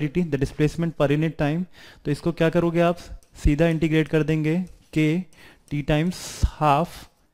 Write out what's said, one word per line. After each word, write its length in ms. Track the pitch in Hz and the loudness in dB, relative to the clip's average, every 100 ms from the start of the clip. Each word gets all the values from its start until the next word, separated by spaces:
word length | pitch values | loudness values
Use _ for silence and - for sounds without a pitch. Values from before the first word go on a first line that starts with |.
d 140 | 147 175 | 0 -2
t, 80 | |
the 140 | 175 143 | -2 -2
displacement 480 | 135 - 151 - 165 | -2 0 -2 0 -4
per 160 | - 143 | 0 0
unit 240 | 147 160 | 2 0
time। 320 | 151 147 160 180 - - - | -2 -2 -2 -4 -10 -20 -10
तो 60 | - | -6
इसको 220 | 147 170 | -4 -4
क्या 180 | 170 165 | 0 0
करोगे 300 | 170 170 165 | 2 0 2
आप, 180 | 170 175 - - - - | 0 0 -8 -18 -18 -2
सीधा 220 | 160 143 170 | 0 4 2
इंटीग्रेट 420 | 160 160 156 151 | 2 2 2 2
कर 140 | 160 | 0
देंगे 420 | 151 156 151 165 185 - _ | 0 0 0 -2 -4 -10 _
k 280 | 156 156 165 185 - - - _ | 0 2 0 -4 -14 -20 -20 _
t 120 | 147 | -6
times 600 | 139 151 170 175 - - - - | 0 0 0 -4 -10 -2 -2 2
half 260 | 151 139 175 - - _ _ | 2 2 0 -6 -20 _ _